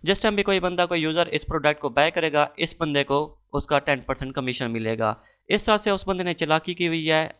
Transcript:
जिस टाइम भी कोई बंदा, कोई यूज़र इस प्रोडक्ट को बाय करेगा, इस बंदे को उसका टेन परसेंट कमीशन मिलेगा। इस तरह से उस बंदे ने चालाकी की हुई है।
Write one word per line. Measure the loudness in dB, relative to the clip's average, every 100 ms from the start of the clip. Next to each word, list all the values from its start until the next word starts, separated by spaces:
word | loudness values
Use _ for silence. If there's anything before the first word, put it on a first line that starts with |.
| 0
जिस | 0
टाइम | 2 0
भी |
कोई | 2 2
बंदा, | 0 0 0
कोई | 0
यूज़र | 0 0 0
इस | -2 -2
प्रोडक्ट | 0 0 0
को | -2
बाय | 2 2
करेगा, | 2 0 2 0 0
इस | -6 -2
बंदे | 0 0
को | 2 0 0 -10 _
उसका | -6 0 0
टेन | 2 -2 -2
परसेंट | -6 -4 -4
कमीशन | -4 -4 -4
मिलेगा। | -2 -2 0 -2 -2 -10 _ _
इस | -2 2
तरह | 2
से | 2
उस | 0 0
बंदे | -2
ने | -2 -2
चालाकी | 0 0 0
की | -2 0
हुई | 0 2
है। | 2 0